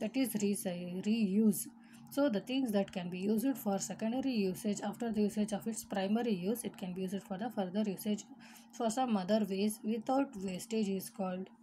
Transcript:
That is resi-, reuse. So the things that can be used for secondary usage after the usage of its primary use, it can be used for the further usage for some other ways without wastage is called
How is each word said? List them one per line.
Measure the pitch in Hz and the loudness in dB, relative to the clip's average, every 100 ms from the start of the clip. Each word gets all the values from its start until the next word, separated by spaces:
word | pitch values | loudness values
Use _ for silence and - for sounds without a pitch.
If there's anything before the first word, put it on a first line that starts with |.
That | 214 269 | -2 0
is | 240 | 0
resi-, | 202 202 196 190 175 175 185 208 | 2 0 0 -2 -4 -6 -4 0
reuse. | 226 196 202 220 175 - - - - - | 2 4 6 6 4 -2 -14 -20 -20 -6
So | 277 285 | 2 2
the | 202 | 2
things | 220 262 254 | 0 0 2
that | 202 196 | 2 0
can | 190 175 | -2 -4
be | 180 | -2
used | 196 220 269 240 | 0 2 2 0
for | 208 196 | 0 0
secondary | - 180 220 254 269 | -2 -4 -2 0 0
usage | 233 185 180 214 196 | 2 2 0 -2 -2
after | 208 - 233 | -4 -4 -2
the | 214 | 2
usage | 208 214 208 | 2 2 0
of | 196 226 | 0 -4
its | 220 | -6
primary | - 196 196 220 240 | -4 -2 2 2 2
use, | 185 185 240 | 0 0 -2
it | 196 - | -4 -6
can | 185 | -6
be | 180 | -4
used | 185 196 | -4 -4
for | - 185 | -6 -6
the | 233 | -4
further | 214 180 202 | -2 -2 0
usage | 220 185 214 208 - - - - - | 0 0 -2 -4 -6 -18 -20 -20 -14
for | - 226 | -2 0
some | 240 254 208 | 0 2 2
other | 180 220 196 | 2 2 2
ways | 190 214 208 | 0 0 0
without | 214 226 247 262 277 196 | -4 -2 2 2 2 -2
wastage | 190 185 - 220 196 | -6 -6 -2 0 0
is | 190 185 | 0 -4
called | - 185 185 190 - | -6 -4 -4 -8 -14